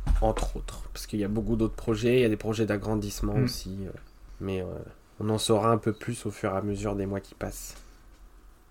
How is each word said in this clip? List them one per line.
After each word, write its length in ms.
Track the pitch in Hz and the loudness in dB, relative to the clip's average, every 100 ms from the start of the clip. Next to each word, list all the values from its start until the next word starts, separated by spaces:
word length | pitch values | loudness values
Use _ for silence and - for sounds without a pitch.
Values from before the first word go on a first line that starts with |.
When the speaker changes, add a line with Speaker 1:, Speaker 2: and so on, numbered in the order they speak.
| - - | 2 4
Speaker 1:
Entre 340 | 110 110 - - | 4 2 -2 -4
autres, 320 | - - - | -8 -10 -10
parce 120 | - - | -10 -6
qu'il 120 | 107 | -2
y 60 | |
a 40 | 98 | 0
beaucoup 280 | 113 104 117 | 0 2 2
d'autres 180 | 110 | 2
projets, 420 | - - 107 120 127 | 0 -2 2 4 6
il 40 | |
y 20 | |
a 60 | 117 | 4
des 80 | 104 | 2
projets 260 | 107 110 | 0 0
d'agrandissement 680 | 107 104 104 107 104 - 107 | 2 0 0 0 -2 -2 0
Speaker 2:
Mm. 100 | 127 | 2
Speaker 1:
aussi, 340 | 123 - 92 98 | 2 0 -8 -8
euh, 80 | 95 - - - - - | -8 -10 -16 -20 -18 -8
mais, 220 | 95 95 | -4 -2
euh, 40 | 90 85 - - - - | -4 -8 -12 -18 -18 -4
on 80 | 107 | 0
en 80 | 110 | 2
saura 340 | - 107 113 | 4 4 6
un 60 | 110 | 4
peu 160 | 113 | 2
plus 320 | 104 - 120 | -2 -4 -6
au 60 | 107 | -6
fur 240 | - 104 | -4 -2
et 20 | 95 | 0
à 60 | |
mesure 340 | 101 101 104 101 | -2 -2 -2 -2
des 80 | |
mois 160 | 98 98 | -2 -4
qui 140 | - | -6
passent. 400 | - 98 - - - - - - - - - - - - | -8 -8 -8 -14 -16 -20 -20 -20 -20 -20 -20 -20 -20 -20